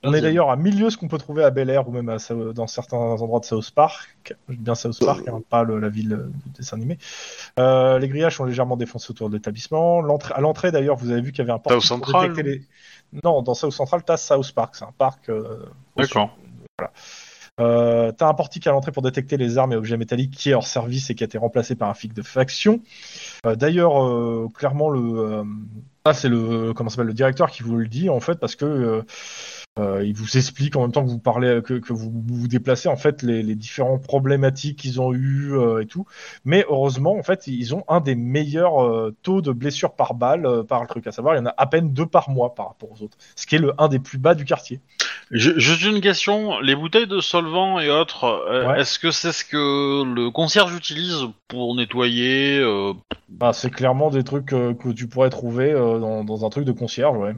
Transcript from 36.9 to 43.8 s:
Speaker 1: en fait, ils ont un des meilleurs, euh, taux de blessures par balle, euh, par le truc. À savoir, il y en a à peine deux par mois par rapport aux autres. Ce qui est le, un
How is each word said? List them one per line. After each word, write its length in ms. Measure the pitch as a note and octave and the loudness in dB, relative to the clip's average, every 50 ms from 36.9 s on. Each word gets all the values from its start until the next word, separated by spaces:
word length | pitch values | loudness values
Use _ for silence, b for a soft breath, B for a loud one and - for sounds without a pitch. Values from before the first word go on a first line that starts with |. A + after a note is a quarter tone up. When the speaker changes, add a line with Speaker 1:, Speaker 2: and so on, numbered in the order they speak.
| C3 B2+ C3+ E3 G3+ | 0 2 2 2 0
Speaker 1:
en 80 | G#3 - | 0 0
fait, 240 | - F#3+ F#3+ - - | -2 -2 -2 -2 -8
ils 280 | C3 A#2+ B2 A#2 C#3+ | -6 -4 -4 -4 -4
ont 80 | F3 - - | -6 -2 2
un 140 | D#3 F3 | 2 2
des 140 | D#3 C#3 C3 | 2 2 -2
meilleurs, 680 | A#2+ A#2 B2 B2+ D3 D3+ C#3+ C#3+ D#3+ F3 F3+ D#3+ C#3 B2+ | -2 -2 0 0 0 0 0 0 2 2 4 4 4 4
euh, 320 | A#2+ A2+ A2+ A2+ A2 G#2+ _ _ | 4 2 0 -2 -4 -6 _ _
taux 180 | - F#3+ G3 | 0 0 0
de 100 | E3+ C#3+ | 0 0
blessures 420 | B2+ A#2+ B2 C#3+ C3+ - - D#3 - | -2 -2 -2 -4 -2 0 -2 -4 0
par 200 | - C3 - A#2+ | 0 -2 -2 0
balle, 320 | A#2+ B2 B2 D3 F3 E3 | -2 2 2 2 2 2
euh, 180 | C3 B2 A#2 A2 | 2 0 0 0
par 180 | A2 C3+ B2 | 0 -2 -2
le 60 | A#2+ A#2 | -2 -4
truc. 180 | - B2 A2 A#2 | -8 -10 -8 -10
À 40 | |
savoir, 240 | G#2 - A#2+ D3 D#3+ | -10 -2 0 2 2
il 20 | C#3 | 2
y 40 | |
en 40 | A#2 | 0
a 80 | A#2+ - - | -2 0 0
à 100 | C3+ C#3 | 0 2
peine 260 | D#3+ E3 E3+ D#3 C3+ | 4 2 2 2 0
deux 120 | C3 E3 D#3+ | -2 -2 2
par 220 | - F3 - - | 2 2 2 2
mois 260 | C3+ C3 A#2+ B2 - | 0 0 0 0 -2
par 140 | - G#2 F#2 | -6 -10 -10
rapport 200 | - _ A2 G#2+ | -10 _ -20 -20
aux 120 | - - G#2+ | -16 -16 -16
autres. 140 | G#2+ _ b b b b | -16 _ b b b b
Ce 100 | b - | b -4
qui 100 | - - | 0 2
est 40 | D#3 | 4
le, 140 | D#3+ C#3 C#3 | 4 2 4
un 100 | C#3+ | 4